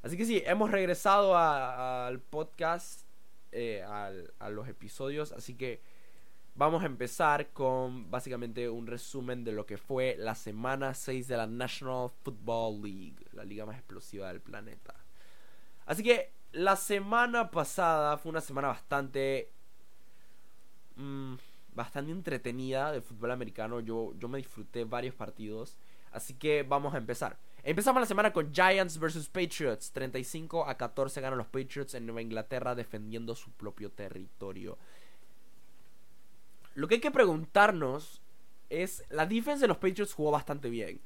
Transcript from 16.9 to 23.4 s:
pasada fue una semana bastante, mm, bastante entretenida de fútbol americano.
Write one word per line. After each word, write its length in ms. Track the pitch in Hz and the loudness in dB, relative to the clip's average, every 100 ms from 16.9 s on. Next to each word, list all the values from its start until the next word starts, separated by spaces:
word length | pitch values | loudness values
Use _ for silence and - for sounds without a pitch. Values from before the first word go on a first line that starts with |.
| 202 196 226 240 233 214 | 2 4 6 6 4 2
pasada 680 | 170 147 - 175 156 147 147 | 2 2 4 6 6 4 2
fue 140 | 165 | 0
una 100 | 160 | -2
semana 280 | 156 135 139 | -2 0 2
bastante, 840 | 123 - 143 135 135 135 135 - - - - - - - - - - - - - - - | 0 0 0 0 2 2 2 -2 -8 -10 -10 -10 -10 -10 -10 -10 -10 -8 -10 -10 -10 -10
mm, 400 | - 139 139 135 127 - - - | -8 -6 -4 -4 -6 -8 -10 -10
bastante 360 | 120 117 143 143 | -6 -4 -4 -4
entretenida 800 | 175 170 135 120 123 131 131 147 | -4 -2 -2 -2 -4 0 0 0
de 120 | 143 | 0
fútbol 300 | - 110 117 | -4 -4 -2
americano. 480 | 127 | -2